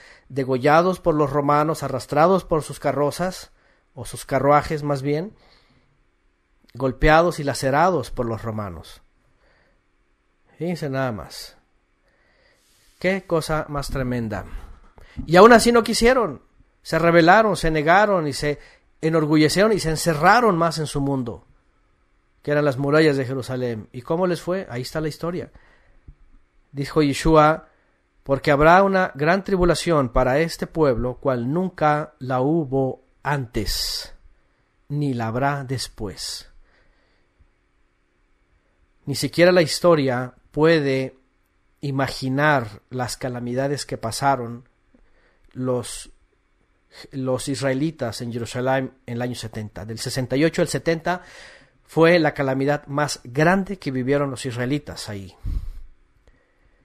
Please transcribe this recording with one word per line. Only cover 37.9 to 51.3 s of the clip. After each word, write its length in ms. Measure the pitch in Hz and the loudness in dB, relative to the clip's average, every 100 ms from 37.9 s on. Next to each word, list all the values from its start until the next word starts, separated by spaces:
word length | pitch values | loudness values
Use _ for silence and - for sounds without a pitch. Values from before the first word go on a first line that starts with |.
| _ _ _ _ _ _ _ _ _ _ _ - | _ _ _ _ _ _ _ _ _ _ _ -10
Ni 80 | 135 | -6
siquiera 360 | 139 - 175 | -6 4 4
la 120 | 185 | 6
historia 720 | 151 - 175 165 135 123 127 - _ | 2 2 4 4 2 -2 -4 -12 _
puede 680 | - 156 165 139 131 131 - _ _ _ _ _ _ | 0 4 4 2 -2 -4 -10 _ _ _ _ _ _
imaginar 1000 | 143 135 131 - 131 131 151 147 113 101 _ | -8 -4 -4 -4 -4 0 2 2 -2 -12 _
las 260 | 127 120 - | -8 -8 -6
calamidades 680 | 135 123 120 123 139 139 - | -8 -8 -6 -4 -4 -6 -8
que 100 | 127 | -8
pasaron 720 | 113 107 139 135 117 117 131 _ _ _ _ _ _ _ _ | -8 -2 0 0 -4 -10 -16 _ _ _ _ _ _ _ _
los, 600 | - 127 123 113 - - _ _ _ _ _ _ _ _ - - | -8 -4 -4 -4 -14 -16 _ _ _ _ _ _ _ _ -20 -14
los 380 | 139 131 127 - | -8 -4 -4 -4
israelitas 720 | 131 135 135 156 156 117 110 | -4 -2 -2 -4 -4 -8 -8
en 100 | 120 | -10
Jerusalén 600 | 117 113 127 127 131 131 - - | -8 -8 -4 -2 -2 -2 -10 -12
en 100 | 120 | -8
el 60 | |
año 140 | 123 120 | -6 -8
setenta. 500 | 113 - 107 - 104 | -10 -10 -12 -12 -14
Del 140 | 110 | -10
sesenta 380 | 127 127 127 135 | -6 -6 -4 0
y 80 | 160 | 0
ocho 160 | 156 | 0
al 80 | 165 | -2
setenta 520 | 139 147 165 175 180 - | -2 -2 -2 -4 -6 -8